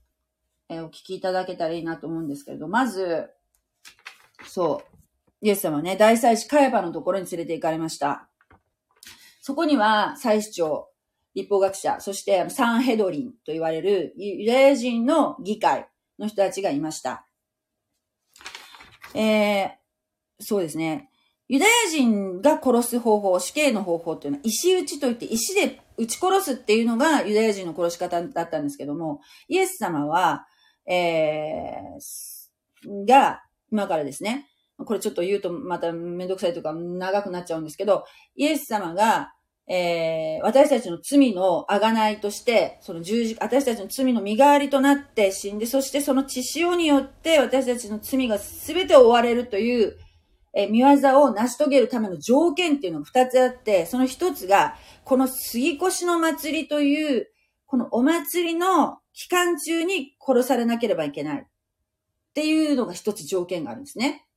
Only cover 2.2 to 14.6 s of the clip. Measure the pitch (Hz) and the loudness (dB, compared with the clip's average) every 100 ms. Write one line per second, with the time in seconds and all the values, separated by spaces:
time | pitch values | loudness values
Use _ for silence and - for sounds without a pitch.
2.2 | 156 143 - 139 156 214 262 190 180 160 | -6 -8 -12 -12 -4 -2 -2 -2 -4 -4
3.2 | - _ _ _ _ _ - - - - | -6 _ _ _ _ _ -20 -20 -20 -20
4.2 | _ _ - - 165 - - _ _ _ | _ _ -12 -4 -2 -2 -8 _ _ _
5.2 | _ _ 208 196 175 147 170 190 214 233 | _ _ -2 0 -2 -4 -4 4 6 6
6.2 | 240 220 - 294 269 233 180 160 160 196 | 4 2 2 2 4 2 -2 -4 -4 -4
7.2 | 175 170 160 160 165 160 160 - 143 - | -4 -8 -6 -4 -4 -4 -6 -6 -6 -6
8.2 | - _ _ - _ _ _ _ - - | -10 _ _ -20 _ _ _ _ -20 -20
9.2 | - _ - 277 302 269 214 214 185 - | -20 _ -8 -4 0 2 4 2 0 -2
10.2 | 233 214 208 - 160 143 - _ _ _ | 0 0 -2 -4 -4 -4 -8 _ _ _
11.2 | _ 190 190 196 190 190 - - - 196 | _ -10 -2 2 2 0 -4 -4 -6 -8
12.2 | - 190 170 - 240 233 262 220 190 151 | -2 0 0 0 0 2 2 2 0 -2
13.2 | 123 - - 160 160 160 185 196 151 - | -8 -12 -10 -6 -4 -2 0 -2 -2 -8
14.2 | 202 185 208 247 | -10 -6 0 6